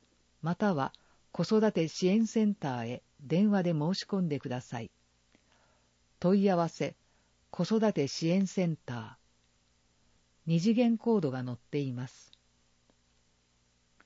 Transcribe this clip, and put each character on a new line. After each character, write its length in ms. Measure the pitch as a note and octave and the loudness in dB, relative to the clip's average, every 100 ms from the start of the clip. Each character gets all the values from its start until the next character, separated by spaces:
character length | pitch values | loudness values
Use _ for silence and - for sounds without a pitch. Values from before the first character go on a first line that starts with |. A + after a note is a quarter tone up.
| _ _ _ _ | _ _ _ _
ま 140 | D#3+ F3 | -6 0
た 180 | G#3 | 0
は 200 | D#3 C3+ - _ _ _ | 0 -2 -6 _ _ _
子 120 | - | -6
育 280 | E3+ A3 G#3+ | 0 2 2
て 160 | F#3 D#3+ | 2 -2
支 200 | - F#3 | 0 2
援 180 | G#3+ A3+ | 2 2
セ 180 | A3 | 2
ン 120 | G#3+ G3+ | 0 0
タ 240 | C#3 B2 | -4 -4
ー 80 | A#2 | -6
へ 160 | B2 - _ | -8 -12 _
電 320 | C3+ E3 G#3+ | -2 2 4
話 100 | G3+ | 4
で 100 | F3 | 2
申 200 | D#3+ D3+ | 0 0
し 100 | G3 - | -2 -4
込 160 | G3 | -2
ん 80 | F3 | -2
で 100 | C#3 | -2
く 100 | C3 | -4
だ 120 | B2 | -8
さ 180 | - B2 | -8 -10
い。 100 | A2+ - _ _ _ _ _ _ _ _ _ _ _ _ | -10 -16 _ _ _ _ _ _ _ _ _ _ _ _
問 240 | F3 G3+ | 2 4
い 60 | G3 | 4
合 80 | F3 | 2
わ 120 | E3 | 0
せ、 260 | - C#3+ - _ _ _ _ _ | -2 -8 -8 _ _ _ _ _
子 140 | - E3+ | -6 0
育 280 | A3 G#3+ | 2 2
て 140 | F3 C#3 | 2 -2
支 220 | - E3 | -2 0
援 180 | F#3 F#3+ | 2 0
セ 180 | - F3 | 0 -2
ン 120 | D#3 | -2
タ 160 | - | -6
ー。 220 | A#2+ G#2+ - _ _ _ _ _ _ _ _ _ _ _ _ D#3+ | -10 -12 -16 _ _ _ _ _ _ _ _ _ _ _ _ -2
二 120 | E3 | 0
次 140 | G3 | 2
元 240 | A3+ A#3+ A3+ | 2 2 0
コ 200 | A#3 A3 | 0 0
ー 40 | |
ド 80 | D3+ | 0
が 140 | B2+ | -4
載 100 | B2+ | -6
っ 40 | B2 | -10
て 200 | _ D3 | _ -6
い 160 | C3+ | -4
ま 140 | B2 C3 | -6 -10
す。 240 | - - - _ _ _ _ _ _ _ _ _ _ _ _ _ _ _ _ | -14 -20 -20 _ _ _ _ _ _ _ _ _ _ _ _ _ _ _ _